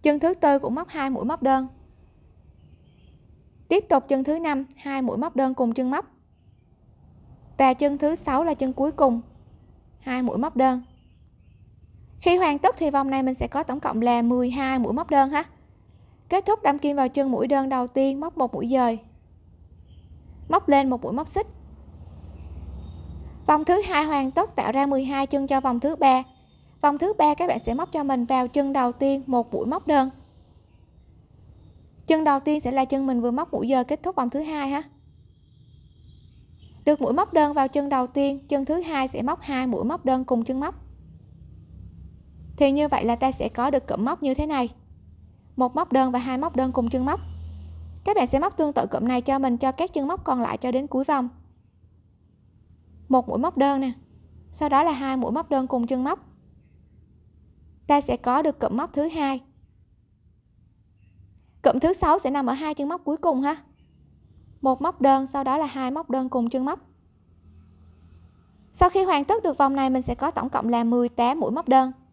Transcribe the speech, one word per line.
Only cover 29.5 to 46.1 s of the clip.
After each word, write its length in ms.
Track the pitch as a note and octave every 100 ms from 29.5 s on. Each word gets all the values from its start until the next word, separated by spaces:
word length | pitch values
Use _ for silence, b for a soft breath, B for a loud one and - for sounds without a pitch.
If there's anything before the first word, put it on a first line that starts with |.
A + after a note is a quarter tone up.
mũi 120 | - A3+
móc 220 | E4 -
đơn. 220 | C#4+ C4 - - _ _ _ _ _ _ _ - - _ - - - - - - - -
Chân 160 | D#4+
đầu 160 | D#4 C#4
tiên 200 | C#4+ D4+
sẽ 120 | B3
là 140 | C4+ C4
chân 220 | C4+ C4+
mình 140 | A#3+
vừa 100 | A#3
móc 220 | B3 E4+
mũi 140 | C#4 A#3
dời 140 | C4
kết 200 | B3 D4+
thúc 120 | F4 F#4
vòng 140 | B3
thứ 120 | C#4
hai 280 | D4+ D4+ C#4
ha. 140 | C#4 - - - - - _ _ _ - - - - - - - - - - - - -
Được 160 | D4
mũi 120 | B3+
móc 200 | C#4 G#4+
đơn 200 | E4+ D4
vào 140 | D4 C4+
chân 220 | C#4+ C#4+
đầu 180 | C4+ B3
tiên, 400 | C#4 C#4 C#4 -
chân 180 | C#4+ C4+
thứ 160 | E4
hai 260 | E4 D4 C4
sẽ 140 | -
móc 200 | A#3+ E4+
hai 260 | - C4+ B3+
mũi 160 | A3
móc 220 | A3 E4+ C4
đơn 200 | B3+ C4
cùng 180 | A#3+
chân 160 | A3+ C4
móc. 160 | D4+ - - - - - - - - - - - - - - - - - - -
Thì 140 | C#4
như 160 | C#4 D4
vậy 180 | C#4 A3+
là 100 | A#3
ta 160 | C4
sẽ 180 | B3+ -
có 200 | - B3+
được 180 | C#4 -
cụm 180 | - A3+
móc 180 | F4
như 100 | C#4+
thế 120 | C4 D4+
này. 240 | C#4 A#3+ - - - - - - - - -
Một 200 | B3+ C#4
móc 160 | F4
đơn 200 | C4 C4